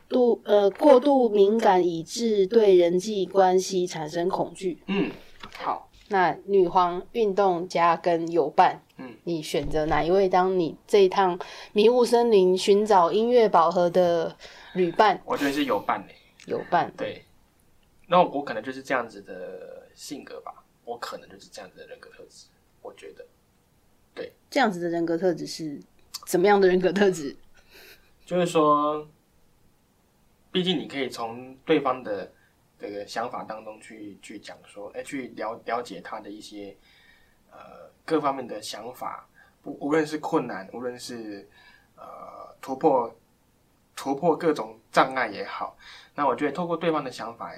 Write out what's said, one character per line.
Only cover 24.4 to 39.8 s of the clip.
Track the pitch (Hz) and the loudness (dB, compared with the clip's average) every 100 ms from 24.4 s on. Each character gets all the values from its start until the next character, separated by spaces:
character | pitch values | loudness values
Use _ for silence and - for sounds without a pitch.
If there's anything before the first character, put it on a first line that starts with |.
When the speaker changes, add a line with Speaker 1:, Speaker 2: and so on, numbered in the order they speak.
| _ | _
Speaker 1:
这 | 285 | -2
样 | 233 | 0
子 | 175 | -2
的 | 170 | -4
人 | 170 170 | -2 -2
格 | 165 | 0
特 | 185 | 0
质 | 156 147 | -2 -6
是 | - 160 143 - _ _ - - | -10 -10 -12 -16 _ _ -18 -4
怎 | 180 | 2
么 | 196 | 4
样 | 202 | 6
的 | 190 | 6
人 | 185 | 4
格 | 180 | 2
特 | 190 202 | 2 2
质？ | 170 139 - - _ _ - - - _ _ - | 2 -6 -12 -20 _ _ -20 -20 -20 _ _ -6
Speaker 2:
就 | 180 | -2
是 | 170 | 0
说， | 165 151 147 147 151 151 _ _ _ _ _ _ _ _ _ _ _ _ _ _ | 4 4 4 2 -4 -8 _ _ _ _ _ _ _ _ _ _ _ _ _ _
毕 | 185 | -4
竟 | 180 156 | -2 -4
你 | 110 | -6
可 | 139 | -8
以 | 123 | -8
从 | - 113 120 127 131 | -8 -10 -12 -16 -12
对 | - 156 | -2 0
方 | 139 127 | 0 -4
的 | 107 98 92 _ _ _ _ _ | -6 -10 -10 _ _ _ _ _
这 | 107 | -14
个 | 101 101 | -12 -10
想 | 117 117 | -8 -8
法 | - | -8
当 | 104 110 | -12 -14
中 | 107 110 | -16 -20
去， | - 110 104 95 | -20 -18 -18 -18
去 | - 107 | -18 -18
讲 | - - - | -18 -20 -20
说， | - - - | -18 -14 -14
哎， | |
去 | 127 139 120 - | -10 -10 -10 -10
了-， | - 226 - | -8 -8 -6
了 | 123 | -6
解 | 120 - | -6 -14
他 | - 110 | -12 -14
的 | 101 | -14
一 | 104 | -18
些， | - 104 101 - _ _ _ _ _ _ _ | -18 -16 -16 -18 _ _ _ _ _ _ _
呃， | - - - 78 _ - | -20 -20 -20 -20 _ -4
各 | 156 | 0
方 | 143 139 | 0 -4
面 | 117 | -8
的 | 104 | -12
想 | - 110 113 | -12 -14 -14
法， | 127 107 - - _ _ _ | -12 -12 -12 -16 _ _ _
不-， | 98 | -16
无 | - | -8